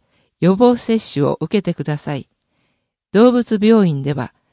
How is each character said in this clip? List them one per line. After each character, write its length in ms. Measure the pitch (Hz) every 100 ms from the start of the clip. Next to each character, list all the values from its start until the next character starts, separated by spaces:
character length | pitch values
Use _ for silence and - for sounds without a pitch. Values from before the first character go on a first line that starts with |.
| _ _ _ -
予 160 | 165 190
防 200 | 247 240
接 220 | - 226 -
種 100 | 143
を 140 | 143 147
受 180 | 160 208
け 20 |
て 120 | 175
く 100 | 170
だ 140 | 151 147
さ 180 | - 139
い。 120 | - _ _ _ _ _ _ _ _
動 200 | 196 247
物 280 | 247 233 214
病 260 | 208 226 185
院 140 | 143
で 120 | 135
は、 200 | 139 120 _ _